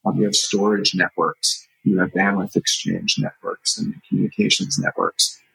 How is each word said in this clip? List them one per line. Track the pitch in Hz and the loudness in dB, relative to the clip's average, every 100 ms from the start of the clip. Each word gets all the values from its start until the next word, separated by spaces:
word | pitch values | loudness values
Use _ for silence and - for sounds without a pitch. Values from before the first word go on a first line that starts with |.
| 104 | 0
Um, | 98 | 2
you | |
have | 104 | 2
storage | - - 101 104 101 101 | 2 0 2 2 2 0
networks, | 92 87 - 80 - - - - _ | 0 -2 0 -2 0 -4 -4 -12 _
you | - 92 | 0 2
have | 92 | 2
bandwidth | 98 98 98 90 - | 0 0 0 0 0
exchange | - - - - - - | 0 -2 -2 -2 -2 -2
networks | - - - - - - | -2 -4 -10 -6 -6 -4
and | - - _ | -4 -6 _
communications | 98 98 - 104 - - 143 | 0 0 0 0 2 0 -2
networks. | 139 - - - - - _ | -2 -2 -4 -2 -4 -4 _